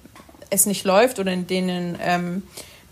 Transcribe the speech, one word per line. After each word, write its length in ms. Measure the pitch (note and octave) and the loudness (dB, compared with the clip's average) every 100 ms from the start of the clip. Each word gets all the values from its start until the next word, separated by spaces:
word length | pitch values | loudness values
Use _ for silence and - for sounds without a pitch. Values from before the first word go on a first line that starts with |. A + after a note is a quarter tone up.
| - - - - - | -20 -20 -20 -18 -4
es 160 | G3 G#3 | 0 0
nicht 200 | G3 G3 | 0 4
läuft 340 | F#3+ B3+ B3+ | 6 4 2
oder 120 | F#3 | -2
in 140 | F#3 F3+ | -2 -2
denen, 540 | F#3 F#3 F3+ F3 E3+ | -2 -2 -2 -4 -4
ähm, 400 | - F3 F3 F3+ - - - - - | -2 -2 -2 -6 -8 -16 -20 -20 -4